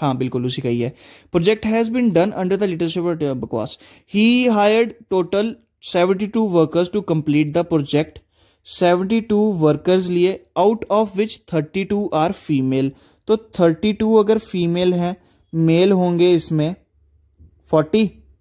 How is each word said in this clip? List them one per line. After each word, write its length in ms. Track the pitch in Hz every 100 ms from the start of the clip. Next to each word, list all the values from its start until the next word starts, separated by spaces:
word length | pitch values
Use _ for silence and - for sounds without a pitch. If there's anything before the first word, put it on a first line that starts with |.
हाँ 160 | 143 127
बिल्कुल 280 | 131 127 127
उसी 160 | 127
का 80 | 135
ही 100 | 120
है। 140 | 120 - - - _ 175
Project 300 | 170 214 220
has 240 | 226 226
been 200 | 247 240
done 200 | 165 196
under 240 | 196 180 190
the 100 | 202
leadership 420 | 165 170 175 175
of 140 | 165 143 127
बकवास। 420 | 117 117 107 - - - _ 202
He 320 | 226 247 247
hired 440 | 214 208 220 233 - -
total 380 | 185 180 196 226 - _ _ -
seventy-two 560 | 180 185 190 208 226 214
workers 400 | 175 160 165 175
to 140 | 208 185
complete 420 | 160 147 147 151
the 120 | 170 165
project। 540 | 165 139 143 156 - - _ _ _ -
सेवेंटी 560 | - 175 180 190 226
टू 160 | 226 208 214
वर्कर्स 560 | 180 151 151 180 185 180
लिए, 340 | 175 180 190 - -
out 260 | 196 226 -
of 240 | 202 214 190
which 220 | 220 - -
thirty-two 500 | 165 151 190 196 202 208
are 200 | 151 165 196
female। 480 | - 143 131 131 135 - _ _ -
तो 100 | 214
थर्टी 560 | - - 170 160 214
टू 220 | 214 220 220
अगर 220 | 208 220
फीमेल 560 | - 180 170 175 180
हैं, 220 | 175 175 190 _ _ _
मेल 380 | 165 165 165 196
होंगे 400 | 190 180 170 180
इसमें 440 | 175 - 156 151 190 _ _ _ _ _ _ - _ _
फ़ोर्टी, 400 | 160 151 214 202 - _ _